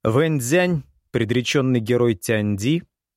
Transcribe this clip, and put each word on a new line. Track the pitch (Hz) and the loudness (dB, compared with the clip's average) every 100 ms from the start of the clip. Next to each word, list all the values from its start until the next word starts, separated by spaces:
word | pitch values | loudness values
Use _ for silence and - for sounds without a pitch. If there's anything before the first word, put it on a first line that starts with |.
Вэнь | 113 120 160 151 | -2 0 0 -2
Цзянь, | 117 175 180 165 - _ _ | 0 0 2 -2 -6 _ _
предречённый | 120 107 120 120 147 131 123 | -2 0 -2 0 0 2 0
герой | 110 120 120 | 0 2 2
Тяньди, | 104 - 107 104 98 113 170 - _ _ | 0 -2 0 0 -2 -2 -2 -4 _ _